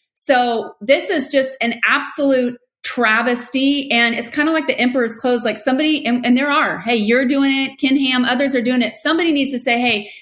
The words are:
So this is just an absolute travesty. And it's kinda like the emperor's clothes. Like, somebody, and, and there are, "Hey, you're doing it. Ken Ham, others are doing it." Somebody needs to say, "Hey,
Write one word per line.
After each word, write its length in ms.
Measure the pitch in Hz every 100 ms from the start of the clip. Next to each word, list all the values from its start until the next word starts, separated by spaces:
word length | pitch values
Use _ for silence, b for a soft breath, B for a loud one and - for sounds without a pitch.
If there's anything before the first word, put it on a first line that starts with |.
| _
So 600 | - - 254 247 226 - -
this 300 | 208 294 359
is 180 | 339 -
just 260 | 277 262 -
an 220 | 233 233 208
absolute 720 | 269 277 - 277 262 247 240 _ _
travesty. 1080 | - - 226 220 233 247 - 262 269 285 277
And 240 | 240 233 233
it's 140 | 233
kinda 220 | - 302
like 160 | 320 277
the 120 | 247
emperor's 360 | 247 262 233 226
clothes. 280 | 247 247
Like, 140 | 226 208
somebody, 480 | - 262 311 311 -
and, 200 | 247 240
and 120 | 247
there 120 | 285
are, 300 | 294 233 170
"Hey, 160 | 190 240
you're 300 | 208 240 262
doing 260 | 277 277
it. 260 | 269 269 -
Ken 180 | 277 269
Ham, 260 | 269 254
others 320 | 247 247 277 269
are 60 |
doing 200 | 226 254
it." 140 | 233 -
Somebody 360 | 294 320 349
needs 200 | 285 269
to 80 | 254
say, 220 | 247 240
"Hey, 280 | 247 214 208 B